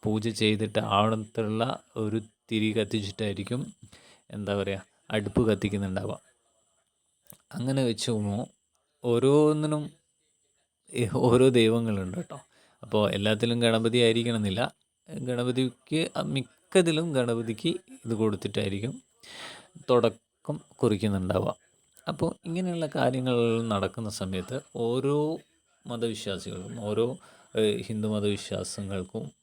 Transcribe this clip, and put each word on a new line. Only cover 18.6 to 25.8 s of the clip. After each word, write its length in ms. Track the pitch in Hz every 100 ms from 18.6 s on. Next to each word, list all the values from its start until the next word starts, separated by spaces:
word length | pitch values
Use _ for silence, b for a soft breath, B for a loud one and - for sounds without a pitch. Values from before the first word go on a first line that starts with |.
| 101 98 110 240 _ _ B B B B B - -
തുടക്കം 680 | 123 117 113 _ _ - 151 - _
കുറിക്കുന്നുണ്ടാവുക. 800 | 120 104 107 98 92 92 - - _ _ _ _ -
അപ്പോൾ 260 | - 165 -
ഇങ്ങനെയുള്ള 420 | 180 165 185 170 156
കാര്യങ്ങൾ 760 | - 127 131 127 120 117 113 117
നടക്കുന്ന 420 | 101 98 - 110
സമയത്ത് 500 | 98 95 92 90 131 - 127
ഓരോ 640 | 117 123 131 147 151 165 - _ _ _